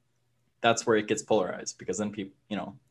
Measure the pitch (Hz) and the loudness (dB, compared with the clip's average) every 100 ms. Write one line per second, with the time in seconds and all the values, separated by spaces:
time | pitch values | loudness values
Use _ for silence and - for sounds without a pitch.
0 | _ _ _ _ _ _ 117 117 - 110 | _ _ _ _ _ _ 2 2 4 2
1 | 107 107 - 110 90 - - - - 92 | 2 -2 2 2 2 -4 -10 -10 -8 -4
2 | 104 104 95 - - 101 - - _ | -4 -6 -10 -12 -10 -8 -8 -12 _